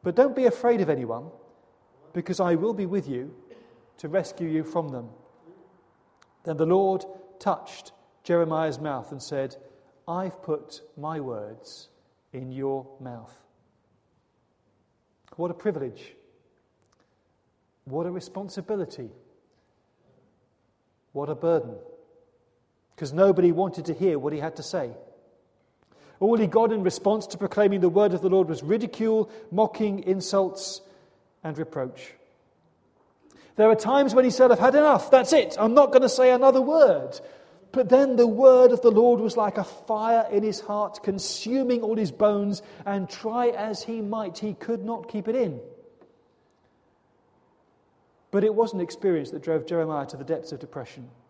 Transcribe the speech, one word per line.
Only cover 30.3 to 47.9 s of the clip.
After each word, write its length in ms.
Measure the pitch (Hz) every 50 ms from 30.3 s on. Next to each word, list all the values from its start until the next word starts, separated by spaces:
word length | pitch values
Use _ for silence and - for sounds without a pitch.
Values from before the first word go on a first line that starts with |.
| - 196 190 180 - - - - - - - - - _ _ _ _ _ _ _ _ _ _
and 120 | 160 151 147
reproach. 560 | 160 160 - 151 131 127 127 - - - - _ _ _ _ _ _ _ _ _ _ _ _ _ _ _ _ _ _ _ _ _ _ _ _ - _ _ _
There 140 | - 214 220
are 60 | 220
times 400 | 220 - 214 262 277 277 262 202
when 100 | 262 254
he 60 | 247
said, 200 | - - 254 247
"I've 60 | 240
had 160 | - 220 254 262
enough, 380 | 294 302 302 277 196 - -
that's 200 | - 262 254 277
it, 240 | 320 302 214 - - -
I'm 160 | 208 220 233
not 160 | 285 285 269
gonna 180 | 277 254 262 240
say 220 | - - 254 254
another 280 | 247 247 269 269 247 262
word." 600 | 254 269 311 320 294 226 170 147 - - - - - - - - - _ _ _ - _
But 180 | - 262 247 185
then 260 | 247 262 277 269 254
the 120 | 226 240
word 440 | 233 208 214 269 262 254 254 254 247
of 100 | 247 240
the 100 | 240 233
Lord 280 | 214 208 233 247 240 196
was 180 | 220 220 -
like 200 | 233 214 208 -
a 60 | 214 185
fire 640 | - - - - - 220 214 214 226 233 226 220 202
in 100 | 208 202 208
his 180 | 214 202 -
heart, 420 | - - 208 208 208 202 208 - -
consuming 800 | 208 196 190 - - - - - 214 247 269 262 247 247 233
all 140 | 226 214 226
his 160 | 220 214 160
bones, 500 | 135 - 208 208 208 202 202 202 202 - - - - - -
and 240 | 202 202 202 185 -
try 400 | - - - 220 226 247 247 240
as 340 | - 196 208 220 208 208 -
he 180 | - 226 226
might, 360 | 214 202 220 220 214 190 175 -
he 140 | 214 214 196
could 300 | - - - 233 220 185
not 260 | 214 233 214 - -
keep 180 | - 214 185
it 80 | 214 226
in. 240 | 262 240 175 139 120 - - - - - - _ _ - _ _ _ _ _ _ _ _ _ _ _ _ _ _ _ _ _ _ _ _ _ _ _ _ _ _ _ _ _ _ _ _ _ _ _ _ _